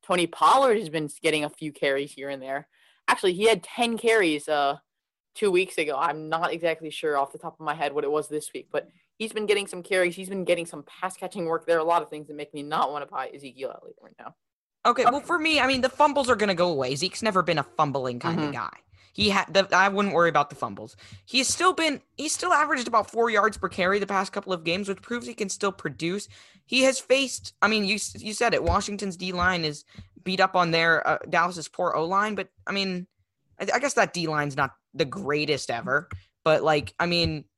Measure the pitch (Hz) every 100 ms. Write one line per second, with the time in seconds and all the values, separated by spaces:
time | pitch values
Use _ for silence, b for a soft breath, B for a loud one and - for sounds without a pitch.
0 | - 185 165 - 160 233 269 214 160 156
1 | 147 - 160 151 147 - 156 143 147 139
2 | 143 - 139 139 131 131 156 b b b
3 | - 247 196 175 214 220 - - 240 220
4 | 233 220 175 151 151 151 139 143 _ _
5 | _ _ _ - 208 180 185 - 151 135
6 | 139 151 156 165 165 165 165 160 160 -
7 | 160 143 139 156 165 - 156 156 147 143
8 | 143 151 147 151 - 131 - 151 - b
9 | b _ 220 214 208 208 196 185 170 190
10 | 180 175 185 196 175 175 170 156 - -
11 | 185 - 185 208 165 165 - 170 160 170
12 | 151 151 151 151 147 151 143 156 139 147
13 | 143 127 131 139 139 127 131 - - -
14 | - _ 113 _ _ _ _ _ - 240
15 | 240 277 - 339 320 302 254 262 247 -
16 | 294 285 247 226 208 175 180 147 127 135
17 | 180 - 220 190 170 160 139 - 151 135
18 | 127 123 139 165 151 127 95 - _ b
19 | b - 208 196 - 175 190 175 196 196
20 | 202 165 170 151 143 147 120 101 110 -
21 | B B - 254 247 - 359 370 320 269
22 | _ - 294 - 359 302 294 302 240 226
23 | 202 220 233 208 214 - 185 - 180 202
24 | 196 196 196 208 196 180 160 180 196 190
25 | - 240 240 226 202 - 202 190 165 135
26 | 165 196 - B B B _ 247 262 262
27 | - 269 262 - - _ 202 220 196 208
28 | - - 214 208 233 160 165 180 202 202
29 | 202 180 185 180 180 180 156 147 _ B
30 | B - - 185 190 185 170 165 165 165
31 | - 151 - 170 175 175 151 - 175 -
32 | 165 190 214 196 190 _ - 196 190 180
33 | 180 _ _ _ _ _ 196 240 277 247
34 | 185 180 160 151 147 135 135 _ _ -
35 | 147 101 113 147 147 135 - 117 113 139
36 | 175 B B _ 160 156 151 151 - -
37 | 175 175 165 156 -